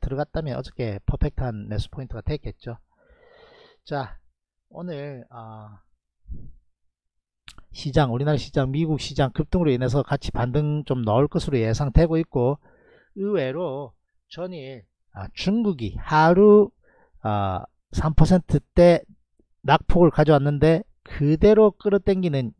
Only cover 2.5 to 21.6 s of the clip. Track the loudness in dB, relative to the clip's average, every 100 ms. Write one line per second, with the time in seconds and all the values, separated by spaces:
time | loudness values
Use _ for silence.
2.5 | -14 -14 -16 _ _ _ _ _ _ -20
3.5 | _ _ _ -10 -10 -8 -14 _ _ _
4.5 | _ _ -16 -12 -12 -12 -14 -18 -20 -18
5.5 | -18 -20 -20 _ _ _ _ -14 -12 -14
6.5 | -20 _ _ _ _ _ _ _ _ -20
7.5 | -20 -20 -12 -4 0 0 -2 -2 -4 -4
8.5 | -4 -2 -2 -2 -4 -6 -4 -2 -2 -4
9.5 | 0 0 0 0 -2 -2 -4 -4 -4 -2
10.5 | -2 -2 -4 -4 -4 0 2 0 -2 -2
11.5 | -2 0 -2 2 4 4 0 -2 -2 -2
12.5 | -2 _ _ _ _ _ -8 -4 -2 -4
13.5 | -6 -8 -8 -12 _ _ _ _ -14 -14
14.5 | -12 -16 -18 -20 _ _ -16 -16 -6 -2
15.5 | 0 -2 -4 -6 -8 -2 2 4 6 8
16.5 | 8 4 _ _ _ _ _ -6 -4 -4
17.5 | -6 -10 _ -10 -4 0 4 6 4 2
18.5 | -4 _ 4 6 4 -2 _ _ _ _
19.5 | _ 0 0 4 4 4 4 4 4 2
20.5 | 2 2 2 -2 _ -12 -2 0 4 4
21.5 | 6